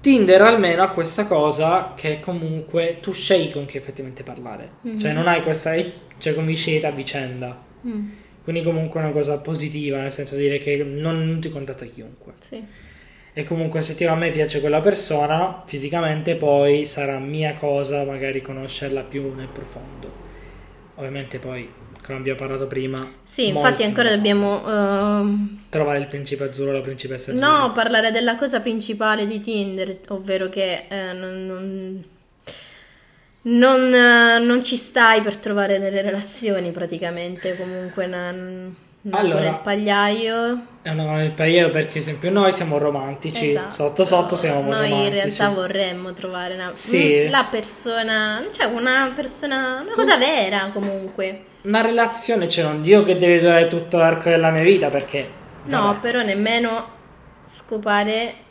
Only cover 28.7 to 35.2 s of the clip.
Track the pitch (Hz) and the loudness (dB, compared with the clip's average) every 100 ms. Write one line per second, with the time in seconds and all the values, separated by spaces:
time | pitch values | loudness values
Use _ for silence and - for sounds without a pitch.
28.7 | 226 214 208 214 214 208 220 208 220 196 | -4 -4 -2 0 0 0 -4 -4 -4 -2
29.7 | 190 190 190 - 196 196 190 185 190 185 | -4 -6 -8 -8 -10 -4 -2 -2 -2 -2
30.7 | 175 - 196 185 185 185 185 190 185 190 | -2 -6 -8 -8 -8 -10 -10 -8 -8 -8
31.7 | 190 185 190 165 _ _ _ - - - | -8 -10 -12 -14 _ _ _ -20 -18 -20
32.7 | - - _ _ _ _ _ 233 240 254 | -20 -20 _ _ _ _ _ 0 6 6
33.7 | 262 254 254 240 240 233 233 240 247 247 | 6 6 6 8 8 6 6 4 2 0
34.7 | 240 - - 233 220 | -4 -2 4 6 6